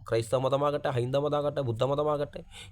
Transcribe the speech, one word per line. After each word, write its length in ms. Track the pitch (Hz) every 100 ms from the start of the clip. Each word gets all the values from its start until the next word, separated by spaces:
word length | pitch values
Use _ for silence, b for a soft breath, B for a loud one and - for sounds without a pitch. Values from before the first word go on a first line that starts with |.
ക്രൈസ്തവ 360 | - 117 117 131
മതമാകട്ടെ, 500 | 131 139 147 147 143
ഹൈന്ദവ 320 | 123 123 139
മതമാകട്ടെ, 380 | 147 147 147 143
ബുദ്ധമതമാകട്ടെ, 800 | 131 107 127 143 151 147 147 - - B B